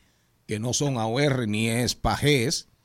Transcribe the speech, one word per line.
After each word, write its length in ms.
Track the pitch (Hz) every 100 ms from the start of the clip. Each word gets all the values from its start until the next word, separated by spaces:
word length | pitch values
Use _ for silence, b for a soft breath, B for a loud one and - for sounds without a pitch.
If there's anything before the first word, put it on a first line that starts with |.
| b b b b -
que 100 | 104
no 140 | 123
son 240 | 117 143 127
A 100 | 110
O 140 | 123
R 260 | 147 127 110
ni 220 | 107 113
es 260 | 117 113
Pagés, 760 | - 120 101 143 139 123 - - _